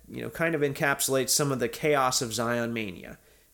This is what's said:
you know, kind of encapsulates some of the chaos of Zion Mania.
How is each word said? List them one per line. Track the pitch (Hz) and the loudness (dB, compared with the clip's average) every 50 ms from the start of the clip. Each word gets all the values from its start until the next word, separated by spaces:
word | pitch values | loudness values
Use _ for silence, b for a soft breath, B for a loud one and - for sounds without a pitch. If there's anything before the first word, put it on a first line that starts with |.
| - - | -20 -14
you | - 127 | -12 -10
know, | 117 117 | -8 -8
kind | - - 165 165 165 | -4 -2 0 0 2
of | 147 | 2
encapsulates | 147 143 139 - 160 143 139 - - - 135 135 127 - | 2 0 0 0 0 0 2 2 0 2 2 2 2 2
some | - - 151 139 | 2 2 2 2
of | 135 123 | 2 0
the | 123 113 | -2 -2
chaos | - - - 156 147 139 131 127 127 - | -4 -2 0 2 4 4 4 2 2 0
of | 131 117 107 | -2 -2 -2
Zion | 117 117 117 120 120 117 117 117 | -2 0 0 0 0 0 -2 -2
Mania. | 113 110 98 87 - - - - - b b b b b b | -4 -6 -6 -8 -12 -14 -16 -16 -18 b b b b b b